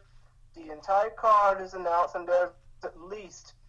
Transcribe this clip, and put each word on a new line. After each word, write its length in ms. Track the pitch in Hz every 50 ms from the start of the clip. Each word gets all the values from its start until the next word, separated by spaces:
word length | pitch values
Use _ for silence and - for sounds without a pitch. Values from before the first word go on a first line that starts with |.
| _ _ - - - - _ _ - - -
the 160 | - 160 156
entire 400 | 151 151 - 196 196 202 220 220
card 520 | - - - 226 214 208 202 196 196 190
is 100 | 190 185
announced 420 | 190 185 180 170 170 170 175 - -
and 140 | 180 175 175
there's 220 | 175 180 180 175 - - - - - - -
at 160 | - - 165
least 540 | 170 185 208 214 202 170 - - - - - _ -